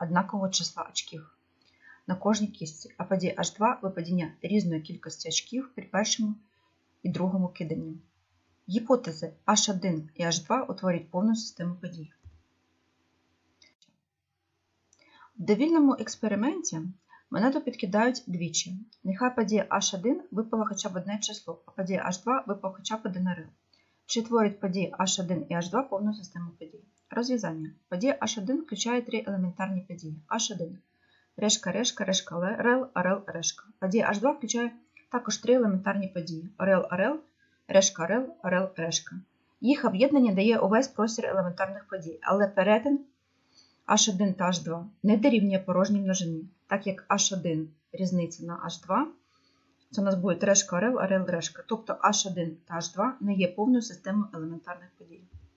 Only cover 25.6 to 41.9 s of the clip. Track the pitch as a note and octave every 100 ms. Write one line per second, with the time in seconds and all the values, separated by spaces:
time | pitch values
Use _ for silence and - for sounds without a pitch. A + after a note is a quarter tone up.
25.6 | F3 A3+ C4+ G3 G#3 G#3 F3+ F3 E3+ -
26.6 | D#3+ - _ _ - A3+ B3 B3 F3+ D#3+
27.6 | D#3 - - F3+ C4 - A3 A3 F#3+ D4+
28.6 | D#4+ G#3 A#3 B3 A#3+ - - G3 F3+ F3
29.6 | G3 F#3 - E3+ D#3 D#3 - A3+ - F#3
30.6 | E3 F#3 _ _ _ _ _ - G#3+ -
31.6 | F#3 F#3+ B3 - F#3+ F#3 - E3+ F#3 A3+
32.6 | A#3 B3+ B3+ F3+ F3+ G3+ - E3+ E3 -
33.6 | - - F#3 G#3+ - G3+ B3+ D4+ A3 A#3
34.6 | A#3+ - _ - - B3 G#3+ - - B3+
35.6 | G#3+ F#3+ G3 G3 F#3+ F3+ E3 D#3+ F3 -
36.6 | F#3 F#3 - F3+ A3 D#4 - _ _ _
37.6 | - F#3+ G3 - E3+ A3+ C4 - F#3 F3+
38.6 | F#3+ - E3 E3 - F3+ - _ _ -
39.6 | A3+ C#4+ A3+ F#3 C#4 C#4+ A#3+ F#3+ G#3+ A3+
40.6 | F#3+ A3 C4+ - A3+ A3+ F#3 F#3+ F3+ F3
41.6 | F#3+ G3 -